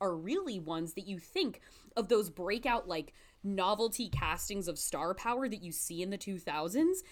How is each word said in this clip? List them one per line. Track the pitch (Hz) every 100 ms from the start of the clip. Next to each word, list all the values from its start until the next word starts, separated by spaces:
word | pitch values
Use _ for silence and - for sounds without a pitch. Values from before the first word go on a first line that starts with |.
are | 196 165
really | 170 349 359 196
ones | 165 165 170
that | - 202
you | 185
think | - 370 294 - - - - -
of | 196
those | 226 185
breakout, | - 180 214 262 233 -
like, | 165 147 - - _
novelty | 202 196 185 208 226 220 -
castings | - 160 170 - 190 175
of | 156
star | - 147 165
power | 190 233 247 262
that | 208
you | 175
see | 160 - 170
in | 185
the | 196
two | - 185
thousands. | - 151 165 226 330 381 -